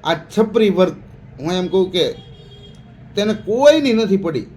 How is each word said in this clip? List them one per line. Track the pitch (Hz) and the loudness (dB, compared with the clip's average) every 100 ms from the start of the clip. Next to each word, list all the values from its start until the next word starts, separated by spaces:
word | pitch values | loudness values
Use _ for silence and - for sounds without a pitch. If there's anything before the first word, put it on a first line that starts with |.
આ | 151 | -4
છપરી | 160 - - 214 226 214 | -6 -4 -2 0 2 2
વર્ગ, | 180 185 - - - - - | 2 0 -2 -18 -20 -20 -10
હું | 147 | -6
એમ | 185 180 | -4 -2
કહું | 185 185 | -2 -2
કે | 180 135 - - - - - - - - - - - | -2 -4 -4 -18 -20 -20 -20 -20 -20 -20 -20 -12 -4
તેને | 208 | -4
કોઈની | 208 180 226 285 311 277 | -4 -4 4 6 6 2
નથી | 220 220 190 | 0 2 0
પડી | 170 143 - | -2 -6 -10